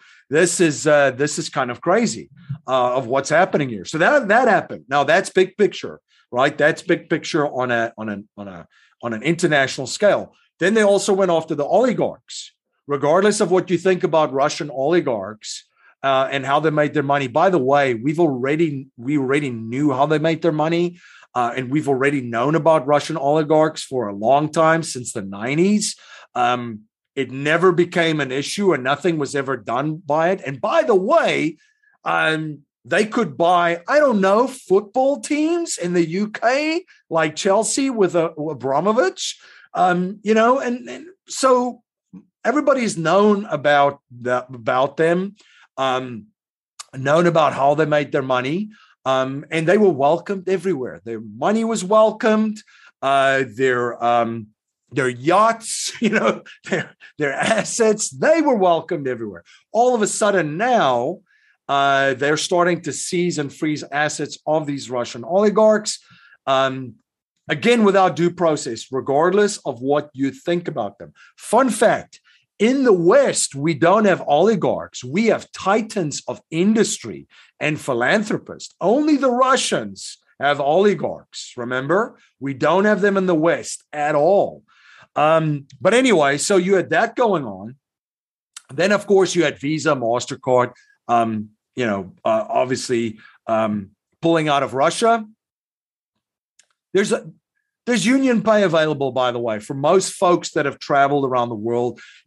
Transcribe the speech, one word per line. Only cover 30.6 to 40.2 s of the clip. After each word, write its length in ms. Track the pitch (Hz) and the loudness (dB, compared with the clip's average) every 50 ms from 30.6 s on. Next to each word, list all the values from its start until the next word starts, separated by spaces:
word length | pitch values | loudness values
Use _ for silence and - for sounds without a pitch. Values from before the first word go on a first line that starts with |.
| - 214 311 330 320 | -4 0 0 0 2
the 120 | 311 220 | 2 2
way, 600 | 185 185 220 320 330 269 202 151 139 147 160 160 - _ _ _ _ _ _ _ _ _ | 2 2 2 2 2 2 2 0 0 -2 -4 -4 -8 _ _ _ _ _ _ _ _ _
um, 600 | 156 165 165 160 160 160 156 156 156 151 151 - _ _ _ _ | -2 -2 0 0 0 0 -2 -4 -8 -10 -12 -18 _ _ _ _
they 220 | 120 170 185 220 | -2 0 0 0
could 320 | 214 - 247 226 165 135 117 | 0 -2 -2 -2 -2 -2 0
buy, 440 | 170 170 180 175 175 170 170 175 - - | 2 4 4 4 2 2 -2 -4 -4 -4
I 120 | 262 294 | 0 2
don't 200 | 302 277 233 202 | 2 2 2 2
know, 260 | 190 190 196 220 254 254 | 2 2 4 2 2 0
football 760 | 262 - - - 180 202 214 214 _ 262 262 269 285 - | -4 -10 -4 0 0 0 0 0 _ 0 0 0 0 -2
teams 560 | - - 302 294 302 320 339 349 339 320 - - | -4 -6 -2 -2 0 0 0 -2 -4 -6 -6 -6
in 160 | 175 180 175 | -6 -2 -2
the 120 | 180 170 | -2 -2
U 240 | 165 165 190 214 214 | -2 -2 -4 -4 -6
K, 540 | 214 - - 226 254 277 302 311 320 359 370 _ - _ _ _ | -6 -2 -2 0 0 0 -2 -2 -4 -4 -6 _ -20 _ _ _
like 280 | 156 160 160 156 156 - | -2 0 0 0 -2 -4
Chelsea 520 | - 185 190 220 220 220 - - 269 269 | 0 2 2 2 2 0 -2 -2 -2 -2
with, 280 | 254 226 196 175 - 175 | 0 0 0 2 2 0
uh, 140 | 160 165 165 | -2 -2 -4
Abramovich, 1080 | 151 147 160 151 127 113 135 135 143 165 202 214 233 349 381 370 - - - - - - - - - - _ - | -6 -8 -8 -8 -6 -4 -2 0 0 2 2 2 2 2 0 -2 -4 -10 -10 -10 -12 -18 -20 -20 -20 -20 _ -2
um, 460 | - 180 185 180 175 180 185 208 - | 0 2 2 2 0 -2 -4 -6 -8